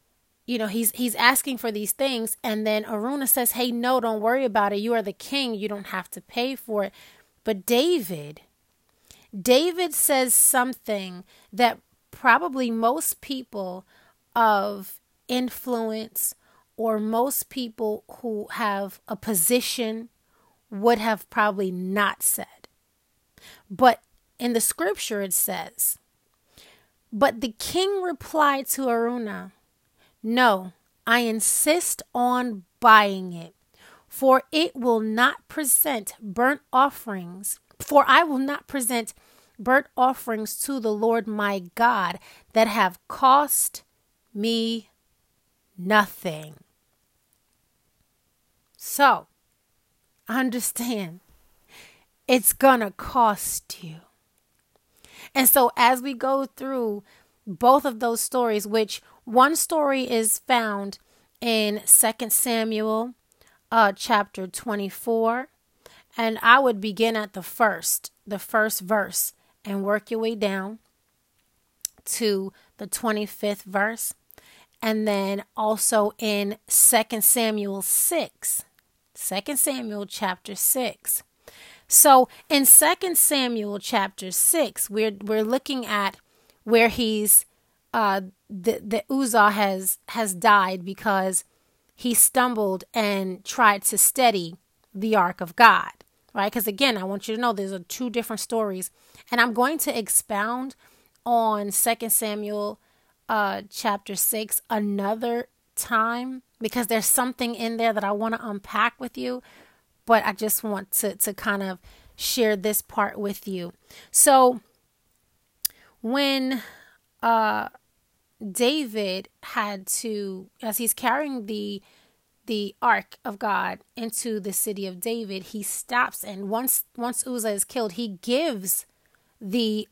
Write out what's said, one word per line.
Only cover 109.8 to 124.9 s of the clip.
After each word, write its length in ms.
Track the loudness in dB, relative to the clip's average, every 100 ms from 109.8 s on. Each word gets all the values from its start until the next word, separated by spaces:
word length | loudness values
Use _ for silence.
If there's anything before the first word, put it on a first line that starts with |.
| _ _
but 200 | 4 4
I 80 | 4
just 300 | -2 -2 -2
want 300 | -4 -6 -6
to, 240 | -4 -2 -2
to 180 | -4
kind 280 | -4 -4 -4
of 180 | -4 -8 -14 -20 -20
share 400 | -8 -4 0 2
this 260 | 2 -2 -4
part 380 | -4 -4 -4 -2
with 300 | -8 -8 -8
you. 240 | -8 -10 -14 _ -20 -2
So 480 | 4 8 8 8 4 _ _ _ _ _ _ _ _ _ _ -10 -10 _ _
when, 640 | -4 0 0 0 -2 -4 -8 -20 -20 _ _ -6
uh, 480 | 0 2 2 -2 -6 -12 _ _ _ _ _ -16 -10
David 760 | 0 0 0 -4 -4 -4 -6 -10 _
had 460 | -8 -4 -4 -6 -6
to, 600 | -6 -4 -6 -8 -10 -14 -12
as 140 | -8 -4
he's 160 | -4
carrying 520 | -2 -2 -2 -4 -8 -8
the, 360 | -8 -8 -10 _ _ _ _ _ _
the 320 | -6 -4 -4 -2
ark 380 | 2 2 -2 -12
of 140 | -12 -6
God 420 | -2 -2 -2 -8 _ -12
into 420 | -8 -6 -6 -6
the 140 | -6
city 340 | -4 -4 -6
of 140 | -8